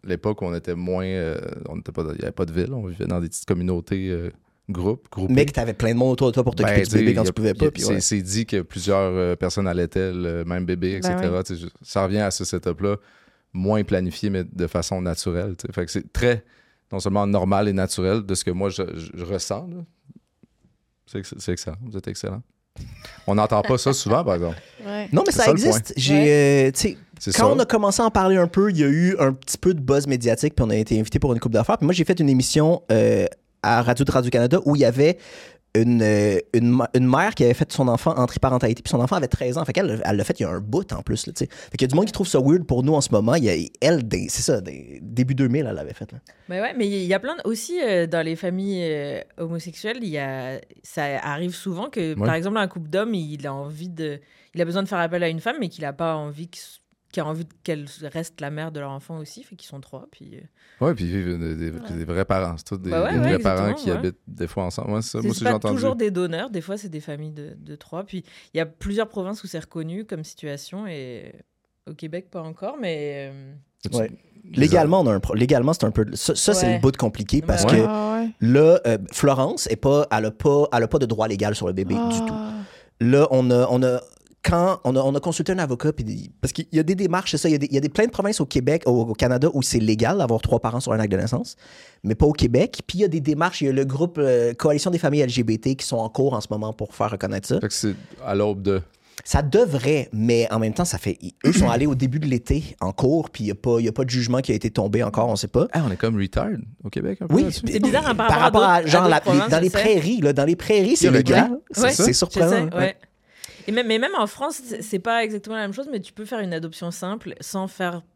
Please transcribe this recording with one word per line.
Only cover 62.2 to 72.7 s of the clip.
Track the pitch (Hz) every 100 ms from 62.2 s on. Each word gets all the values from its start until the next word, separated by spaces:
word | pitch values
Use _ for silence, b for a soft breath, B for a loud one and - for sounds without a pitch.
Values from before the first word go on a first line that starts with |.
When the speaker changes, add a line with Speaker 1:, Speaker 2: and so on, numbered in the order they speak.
| 95
Speaker 1:
parents. | 95 90 82
C'est | -
tous | 98
des, | 92
Speaker 4:
Bah | 165
ouais, | 196
Speaker 1:
des | 127
Speaker 4:
ouais, | 123
Speaker 1:
vrais | 92
parents | 95 92 101
Speaker 4:
exactement, | -
Speaker 1:
qui | 98
Speaker 4:
ouais. | 85 90
Speaker 1:
habitent | - -
des | - 85
fois | 101
ensemble. | 90 - -
Ouais, | 104
c'est | 110
ça. | 113
Speaker 4:
C'est | -
Speaker 1:
Moi |
aussi, | -
Speaker 4:
pas | -
Speaker 1:
j'ai | -
entendu. | - 262
Speaker 4:
toujours | 262 233
des | 214
donneurs, | 180 180 165 254
des | 190
fois, | 160 202
c'est | 202
des | 156
familles | 151 147 156
de, | 151 147 -
de | 151 147
trois. | - 165
Puis | 196 185 - B B
il | -
y |
a | -
plusieurs | _ 196 202 220
provinces | 208 185 208
où | 185
c'est | 165
reconnu | - 165 160 185 214
comme | 170
situation, | 156 - 151 143 - 190 208
et | 156 127 117 - - _ _ _ _ -
au |
Québec, | 151 160 170 185
pas | 185
encore, | 160 165 202